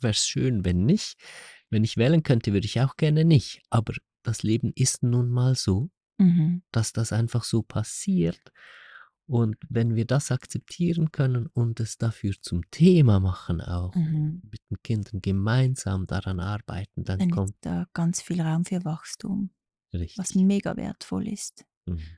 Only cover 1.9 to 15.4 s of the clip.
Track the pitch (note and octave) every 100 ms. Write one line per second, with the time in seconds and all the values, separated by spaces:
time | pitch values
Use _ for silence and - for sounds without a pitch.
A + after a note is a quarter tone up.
1.9 | - A#2+ E3 D#3 A#2 A2 G2+ A2 A#2 C3
2.9 | - D#3 D3+ D#3+ D3+ - - - A#2 A2+
3.9 | - _ _ - A2 G#2+ A2+ B2+ - C3
4.9 | - B2 B2 B2 B2 B2+ B2+ - F#2+ D3+
5.9 | _ _ - F#3 F3 D#3 F3 - A#2 A2
6.9 | - A2+ G#2+ A#2 A#2+ - A2+ - G#2 G#2+
7.9 | - - F#3 E3 - - _ - - -
8.9 | - - _ - A#2+ A2+ A2 - A#2 A#2
9.9 | A2+ A2+ C3+ - B2+ - - - - F3
10.9 | E3+ D#3 - C3 B2 A#2 - A#2 A#2 A#2
11.9 | - A2+ - G2+ G2 - F2 - - F3
12.9 | F3 B2+ G2 F#2+ F2+ - E2+ - F2 F2+
13.9 | F3+ D#3 D#3 D3+ E3+ G#2+ G#2 - F#2+ -
14.9 | A2 G2 F#2+ G2+ G2